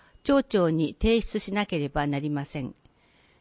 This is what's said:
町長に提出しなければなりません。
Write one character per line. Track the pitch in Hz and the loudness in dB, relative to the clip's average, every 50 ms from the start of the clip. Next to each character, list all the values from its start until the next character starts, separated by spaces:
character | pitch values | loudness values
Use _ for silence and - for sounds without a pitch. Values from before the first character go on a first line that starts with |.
| _ _ _ - _ | _ _ _ -8 _
町 | - 277 277 254 | 2 4 4 2
長 | - - 202 175 165 | 2 2 2 2 2
に | 160 160 160 147 - - | 2 2 0 -2 -2 -2
提 | - 220 226 233 208 | 0 2 2 2 0
出 | - - 214 | -2 -6 -6
し | - - 190 | -6 -4 -4
な | 208 208 | -4 -2
け | - 185 156 | -2 -2 -4
れ | 143 139 | -4 -2
ば | - 151 143 | -2 -2 -2
な | 143 143 143 | -2 -2 -2
り | 143 151 | -2 -4
ま | 147 143 139 | -4 -4 -6
せ | - - 151 | -6 -8 -8
ん。 | 131 123 - _ _ _ _ _ _ _ _ _ _ _ _ _ | -10 -10 -12 _ _ _ _ _ _ _ _ _ _ _ _ _